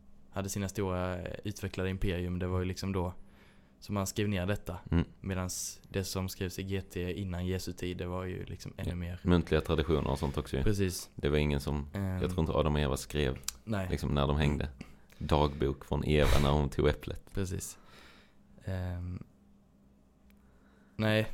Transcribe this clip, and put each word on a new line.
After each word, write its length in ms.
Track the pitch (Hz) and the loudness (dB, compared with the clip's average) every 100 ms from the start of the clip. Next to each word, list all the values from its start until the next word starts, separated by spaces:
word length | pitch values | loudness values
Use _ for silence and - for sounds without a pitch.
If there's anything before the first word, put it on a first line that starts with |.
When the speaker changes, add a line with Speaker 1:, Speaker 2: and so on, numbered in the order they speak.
| - - - | -20 -20 -12
Speaker 1:
hade 180 | 98 98 | -8 -4
sina 200 | 104 98 | -4 -4
stora, 500 | 101 95 90 90 90 | -2 -2 -2 -2 -4
eh, 160 | 87 - | -6 -8
utvecklade 460 | 104 - 98 - 92 | -8 -6 -6 -4 -2
imperium, 480 | 95 101 87 90 90 | 0 0 0 -2 -2
det 80 | 92 | -2
var 120 | 92 | 0
ju 60 | |
liksom 280 | 92 92 95 | -2 -4 -2
då 200 | 95 90 - - - - - - - | -2 -2 -6 -14 -20 -20 -20 -20 -16
som 140 | - | -4
man 120 | 104 95 | -2 -2
skrev 220 | - 104 | 0 0
ner 180 | 98 90 | 0 0
detta. 320 | 101 - 90 - | -2 -4 -8 2
Speaker 2:
Mm. 140 | 85 - - | 2 2 -4
Speaker 1:
Medans 600 | 95 92 92 - - - - | -6 -4 -4 -6 -8 -12 -6
det 160 | 98 | -4
som 240 | 95 95 92 | -2 -4 -4
skrevs 300 | - 92 - | -4 -6 -6
i 40 | |
G 180 | 95 98 | -4 -4
T 380 | 92 92 90 90 | -6 -6 -4 -4
innan 260 | 95 87 90 | -4 -2 -2
Jesu 260 | 92 92 | -2 -4
tid, 240 | 87 90 90 | -6 -6 -4
det 100 | 87 | -6
var 180 | 90 | -4
ju 200 | 92 92 | -6 -8
liksom 280 | 92 90 - - | -8 -10 -12 -8
ännu 140 | 92 | -6
Speaker 2:
Ja. 60 | 87 | -4
Speaker 1:
mer 240 | 87 90 | -6 -2
Speaker 2:
Muntliga 380 | 85 87 80 78 | 4 6 6 2
traditioner 460 | - 78 76 76 65 | 4 2 4 4 2
och 80 | 69 | 0
sånt 200 | 76 69 | 0 -2
också 180 | 69 69 | -2 2
ju. 60 | |
Speaker 1:
Precis. 480 | 71 101 95 90 - | 2 2 0 -2 -10
Speaker 2:
Det 140 | - 73 | -4 2
var 80 | 76 | 4
ingen 220 | 73 71 | 4 2
som, 260 | 71 73 73 | 0 -4 -4
Speaker 1:
Ehm. 100 | 95 98 92 | -4 -2 -2
Speaker 2:
jag 80 | 87 | -2
tror 100 | 90 | 0
inte 120 | 78 | 2
Adam 220 | 78 76 | 2 4
och 60 | 73 | 4
Eva 160 | 71 67 | 2 0
skrev 420 | - 73 67 65 - - | -2 0 0 0 -8 -10
Speaker 1:
Nej. 220 | - 104 95 | -4 -4 -2
Speaker 2:
liksom 240 | 73 69 | -2 0
när 120 | 71 69 | 2 4
de 100 | 73 | 4
hängde. 320 | 73 71 69 - - - - - | 4 2 -2 -6 -18 -20 -20 -6
Dagbok 680 | 80 73 73 67 65 69 | 2 4 4 2 -2 -2
från 200 | - 71 | -4 -2
Eva 340 | 65 76 71 71 | 4 6 8 8
när 80 | 71 | 6
hon 180 | 73 71 | 4 2
tog 200 | - 73 | 2 2
äpplet. 320 | - - - - | 2 -6 -10 -8
Speaker 1:
Precis. 440 | - 92 92 - - - - - - - - - - | -6 -4 -6 -8 -14 -20 -20 -20 -20 -20 -20 -20 -14
Ehm. 580 | - 95 90 87 90 92 - _ - - _ _ - _ _ _ - - - _ _ _ _ - | -8 -6 -4 -6 -6 -8 -12 _ -20 -20 _ _ -20 _ _ _ -20 -20 -20 _ _ _ _ 0
Nej, 300 | 110 107 104 | 2 4 2